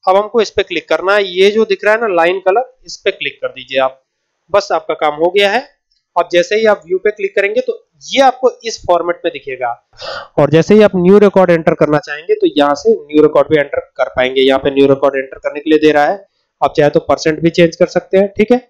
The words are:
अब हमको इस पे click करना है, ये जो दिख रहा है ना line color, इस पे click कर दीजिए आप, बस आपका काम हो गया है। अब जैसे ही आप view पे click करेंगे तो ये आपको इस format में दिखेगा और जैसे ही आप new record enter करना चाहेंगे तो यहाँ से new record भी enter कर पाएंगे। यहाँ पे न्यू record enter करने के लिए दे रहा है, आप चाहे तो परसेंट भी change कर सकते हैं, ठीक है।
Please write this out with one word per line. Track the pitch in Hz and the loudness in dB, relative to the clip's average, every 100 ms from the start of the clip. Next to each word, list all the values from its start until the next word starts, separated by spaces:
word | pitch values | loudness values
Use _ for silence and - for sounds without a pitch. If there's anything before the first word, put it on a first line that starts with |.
अब | - 190 | 0 0
हमको | 208 233 | 0 -2
इस | 202 | -2
पे | - | -2
click | 185 170 147 | -4 -6 -4
करना | 160 175 | -4 0
है, | 208 196 | 0 0
ये | 180 190 | 0 0
जो | 214 220 | 2 -2
दिख | 196 | -2
रहा | 208 | 0
है | 214 | 0
ना | 233 | 0
line | 175 165 190 | 0 0 0
color, | 185 202 254 _ | 0 -2 -2 _
इस | 175 - | -20 -8
पे | 208 | -8
click | - 147 - | -6 -10 -8
कर | 127 | -12
दीजिए | 131 123 131 | -12 -6 -2
आप, | 135 131 _ _ _ _ _ | -2 -4 _ _ _ _ _
बस | 202 196 | -4 -2
आपका | 175 - 156 | -6 -6 -4
काम | 156 147 | -4 0
हो | 170 | -2
गया | 185 202 | 2 0
है। | 220 277 _ _ _ _ - | 0 -6 _ _ _ _ -4
अब | 170 | 0
जैसे | 175 170 214 | 0 0 0
ही | 220 | 0
आप | 202 160 | 0 -2
view | 185 | -4
पे | 208 | -2
click | 208 196 | -4 -6
करेंगे | 202 196 220 | -4 -2 -2
तो | 254 - _ 147 | -6 -8 _ _
ये | 143 208 | -8 0
आपको | 269 254 254 - | 2 2 -2 -4
इस | 233 - | -12 -12
format | - 175 170 170 | -2 -2 -2 -6
में | 170 | -6
दिखेगा | 151 135 127 123 120 _ _ - - - - | -8 -12 -8 -6 -8 _ _ -14 -14 -10 -2
और | 143 | 2
जैसे | 151 165 | 2 4
ही | 208 | 4
आप | 208 185 | 4 2
new | 175 202 | 4 6
record | 202 196 185 | 4 2 2
enter | 170 160 | 2 0
करना | 156 151 147 | 0 0 0
चाहेंगे | - 147 170 440 | -4 -14 -4 -2
तो | - | 0
यहाँ | - 143 | 2 2
से | 143 220 | 0 0
new | 214 147 151 | -2 0 2
record | 151 123 139 | 4 2 2
भी | 156 | 0
enter | 143 - - - | -2 -6 -10 -6
कर | 131 | -6
पाएंगे। | - 127 131 | -2 -2 2
यहाँ | 131 135 | 2 2
पे | 139 | 0
न्यू | 135 139 | 2 2
record | 139 139 139 | 2 0 -2
enter | 135 - | -8 -10
करने | 143 147 | -10 -8
के | 151 | 0
लिए | 156 | 2
दे | 151 | 4
रहा | 147 | 2
है, | 147 196 - _ _ _ | 0 -2 -8 _ _ _
आप | 147 - | -4 0
चाहे | 147 | 0
तो | 160 | 0
परसेंट | - 143 - 156 | -2 -2 -2 -2
भी | 165 | -2
change | 165 170 165 | 2 0 2
कर | 175 | -2
सकते | 180 - 190 | -2 -2 0
हैं, | 196 | 0
ठीक | - 208 | -2 0
है। | 247 - | 0 -2